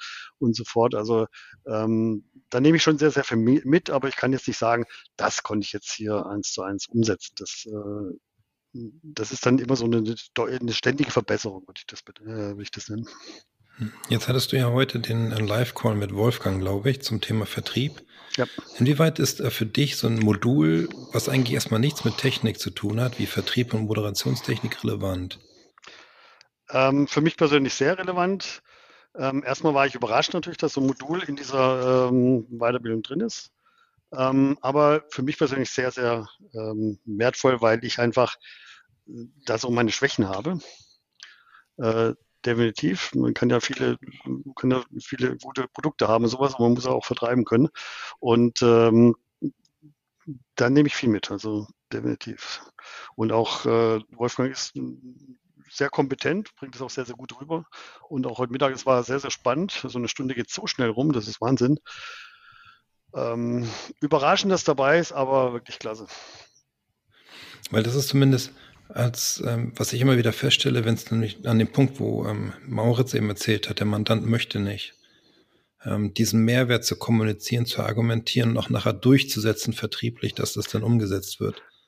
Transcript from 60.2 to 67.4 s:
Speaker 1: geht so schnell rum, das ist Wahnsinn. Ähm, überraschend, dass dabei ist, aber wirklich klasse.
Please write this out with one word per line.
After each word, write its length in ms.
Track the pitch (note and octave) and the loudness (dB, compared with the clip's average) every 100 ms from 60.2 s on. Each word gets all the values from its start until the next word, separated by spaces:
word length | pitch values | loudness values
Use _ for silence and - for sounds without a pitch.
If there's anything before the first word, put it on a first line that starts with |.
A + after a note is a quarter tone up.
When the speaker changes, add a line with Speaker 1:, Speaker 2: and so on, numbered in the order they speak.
| C3 | -4
Speaker 1:
geht 160 | A#2+ A2 | -4 -6
so 160 | - G#2+ | -8 -6
schnell 240 | - A#2 | -2 0
rum, 220 | A2 D3+ | 2 0
das 160 | A#2+ A2 | 0 -4
ist 120 | - | -4
Wahnsinn. 380 | A2+ C3+ B2 D3+ - - - - - - - - - - _ _ _ | 0 4 4 2 -2 -16 -16 -16 -20 -20 -20 -20 -20 -20 _ _ _
Ähm, 540 | - B2 A#2 A#2+ A#2+ A#2 G#2+ - - | -6 -4 -2 -2 -2 -4 -8 -14 -6
überraschend, 520 | D3 D3+ C#3+ F#3+ G3+ | 2 4 4 4 4
dass 120 | F3+ | 2
dabei 340 | - C#3 C3+ E3 | 2 2 4 4
ist, 140 | D#3+ | 2
aber 400 | C#3 C3 C3+ B2+ | -2 2 2 2
wirklich 260 | A#2+ - - | -2 -10 -12
klasse. 280 | A2+ A2 G#2 - - - - _ _ _ _ _ _ _ _ - | -10 -10 -12 -18 -20 -20 -20 _ _ _ _ _ _ _ _ -20